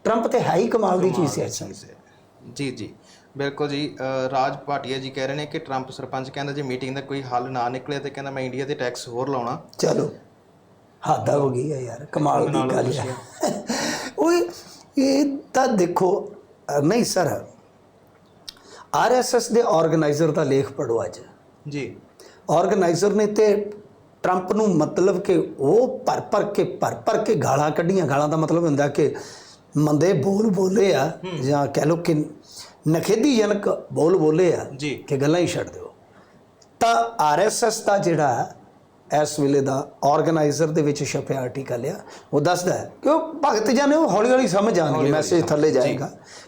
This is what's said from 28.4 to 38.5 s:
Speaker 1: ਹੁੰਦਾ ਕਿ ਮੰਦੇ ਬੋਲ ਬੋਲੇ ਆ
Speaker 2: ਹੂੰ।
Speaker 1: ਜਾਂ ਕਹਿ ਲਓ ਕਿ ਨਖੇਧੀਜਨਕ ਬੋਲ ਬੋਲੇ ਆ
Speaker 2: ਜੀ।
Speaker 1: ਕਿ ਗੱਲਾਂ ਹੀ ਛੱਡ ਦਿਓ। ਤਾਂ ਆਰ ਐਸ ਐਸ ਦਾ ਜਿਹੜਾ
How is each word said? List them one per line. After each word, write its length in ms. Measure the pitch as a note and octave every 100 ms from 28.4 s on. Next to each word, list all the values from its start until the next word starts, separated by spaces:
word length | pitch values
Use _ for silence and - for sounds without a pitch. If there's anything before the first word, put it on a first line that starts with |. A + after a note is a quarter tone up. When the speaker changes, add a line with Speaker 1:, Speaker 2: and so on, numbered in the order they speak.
| D#3 D#3+
Speaker 1:
ਹੁੰਦਾ 240 | E3+ C#3 C#3+
ਕਿ 260 | - - - - - - - _ D3
ਮੰਦੇ 360 | D3+ D3 E3+
ਬੋਲ 380 | F#3 F3 G3 A3+
ਬੋਲੇ 440 | F#3 F#3+ G3+ G3+
ਆ 140 | D3 D3
Speaker 2:
ਹੂੰ। 320 | E3 F#3 E3
Speaker 1:
ਜਾਂ 260 | C3 C#3+ C#3
ਕਹਿ 180 | -
ਲਓ 120 | C#3+ E3
ਕਿ 280 | E3+ D3+ D3+ - - - - - -
ਨਖੇਧੀਜਨਕ 960 | D#3+ D#3+ A3 C#4+ B3 G3+ G3+ G3+ - -
ਬੋਲ 240 | C3+ D#3 F#3+
ਬੋਲੇ 360 | D#3 D#3 F3+
ਆ 140 | A#2+ - C3+
Speaker 2:
ਜੀ। 280 | D3 B2+ -
Speaker 1:
ਕਿ 80 | C#3
ਗੱਲਾਂ 240 | C#3+ E3+
ਹੀ 60 | E3+
ਛੱਡ 220 | - -
ਦਿਓ। 260 | - - - - - - - _ _ - -
ਤਾਂ 240 | A#3 A#3 A#3 -
ਆਰ 180 | D3+ D3+
ਐਸ 260 | G#3+ A3
ਐਸ 160 | A3+ G#3+
ਦਾ 180 | - G3+
ਜਿਹੜਾ 560 | E3 D#3+ D3 A#2+ E3+